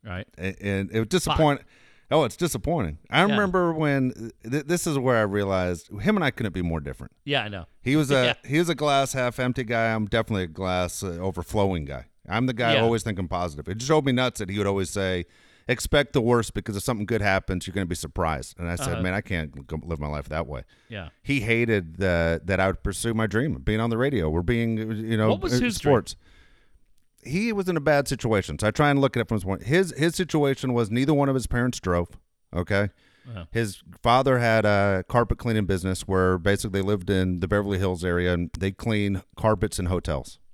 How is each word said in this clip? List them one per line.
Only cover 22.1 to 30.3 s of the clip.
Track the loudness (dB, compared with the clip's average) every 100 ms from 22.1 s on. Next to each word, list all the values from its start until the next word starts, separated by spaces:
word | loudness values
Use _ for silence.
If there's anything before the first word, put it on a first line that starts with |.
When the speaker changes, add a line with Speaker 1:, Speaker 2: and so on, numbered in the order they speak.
| 2 2 0
Speaker 2:
that | 0 0
I | 2
would | 0
pursue | -6 -4 -2
my | 0 0
dream | 0 0 -2
of |
being | -2 0
on | 0
the | 0
radio | 0 0 0
or | 0
being, | 0 0 0 -2
you | -4 -6 -2 2
know, | 2
Speaker 1:
What | 2
was | 2
Speaker 2:
in | 2
Speaker 1:
his | 0 0
dream? | 4
Speaker 2:
sports. | 4 2 -14 _ -20 -20 _ _ _ _ _ _ _
He | -6 -2 0
was | -2 0
in | 0
a |
bad | 4 4 4
situation. | -2 2 2 0 0
So | 0
I |
try | 4 4
and | 6
look | 2 2
at |
it | -2
from | -2
his |
point. | -2 -4
His, | 2 2 2 0
his | 0 0
situation | -2